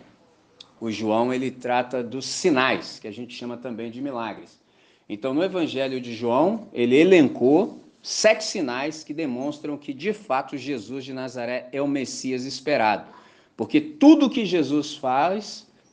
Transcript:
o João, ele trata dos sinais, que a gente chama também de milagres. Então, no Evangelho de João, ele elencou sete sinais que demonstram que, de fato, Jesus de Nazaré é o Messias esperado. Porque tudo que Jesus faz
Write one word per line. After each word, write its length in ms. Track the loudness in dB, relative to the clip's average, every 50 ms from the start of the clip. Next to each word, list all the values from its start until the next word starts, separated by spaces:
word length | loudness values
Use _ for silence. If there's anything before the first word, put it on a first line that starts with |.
| -20 _ _ _ _ _ _ _ _ _ _ _ -20 _ _ -10
o 80 | -8 -8
João, 440 | -6 -4 -2 0 2 2 2 0 0
ele 180 | -4 -4 -6
trata 500 | -8 -8 -4 -2 0 0 0 -2 -4 -6
dos 240 | -6 -6 -8 -10 -10
sinais, 760 | -8 -8 -2 0 2 4 4 4 4 2 0 -4 -10 -16 -16
que 80 | -14 -14
a 20 |
gente 240 | -12 -12 -14 -14 -14
chama 220 | -12 -12 -10 -12 -10
também 340 | -10 -10 -10 -10 -10 -10
de 100 | -10 -10
milagres. 600 | -8 -8 -6 -6 -8 -8 -10 -12 -16 -20 _ _ _ _ _ _ _ _ _ _ _ -12
Então, 240 | -10 -6 -4 -2 0
no 100 | 0 0
Evangelho 560 | 0 -2 -2 -2 -2 -2 -2 -4 -2 -4 -6
de 160 | -8 -8 -8
João, 540 | -4 -2 0 2 4 2 2 0 -2 -8 -8
ele 240 | -4 0 2 4 6
elencou 840 | 8 8 8 8 8 8 6 4 2 4 4 6 4 4 2 -4 -12 -20 -20 _ _
sete 440 | -12 -10 -4 2 4 4 4 4 0
sinais 580 | -8 -6 -4 -4 -4 -4 -4 -6 -6 -8 -10 -12
que 100 | -12 -8
demonstram 600 | -6 -4 -4 -4 -4 -4 -6 -6 -8 -8 -10 -10
que, 180 | -10 -10 -12 -10
de 200 | -8 -4 -6 -6
fato, 420 | -6 -4 -4 -2 -2 -2 -4 -8
Jesus 480 | -10 -6 -6 -6 -6 -6 -8 -10 -12 -10
de 80 | -10
Nazaré 560 | -10 -10 -10 -8 -8 -8 -6 -4 -6 -6 -6 -6 -6
é 80 | -4
o 60 | -2 0
Messias 580 | 0 -2 -4 -6 -8 -8 -6 -6 -4 -4 -6
esperado. 640 | -8 -10 -8 -4 0 2 4 4 4 2 0 -2 -10 -20 -20 -20 -20 _ _ _ _ _ -8
Porque 240 | -4 2 2 2
tudo 480 | 2 0 0 6 8 8 10 8 6 2
que 160 | 0 -2 -2
Jesus 500 | 0 0 0 0 2 0 -2 -2 -4 -8
faz 720 | -6 -4 -2 0 2 2 2 0 -2 -6 -10 -16 -18 -20 _ _ _ _ _